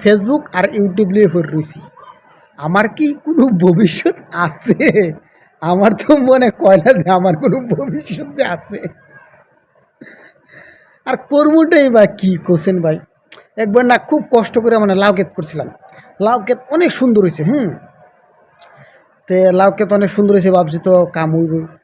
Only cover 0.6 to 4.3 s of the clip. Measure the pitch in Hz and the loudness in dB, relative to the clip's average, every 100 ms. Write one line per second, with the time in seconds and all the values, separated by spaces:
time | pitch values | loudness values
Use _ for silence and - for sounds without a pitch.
0.6 | 185 214 202 185 190 208 190 175 151 156 | -4 -2 -2 0 0 2 2 0 -4 -6
1.6 | 156 - - _ - - _ _ _ - | -8 -12 -20 _ -20 -20 _ _ _ -12
2.6 | 156 202 214 - 302 294 302 330 262 180 | -2 0 0 -2 -4 -4 -4 0 2 2
3.6 | 180 170 180 - 339 - - | 2 2 0 0 -4 -4 -8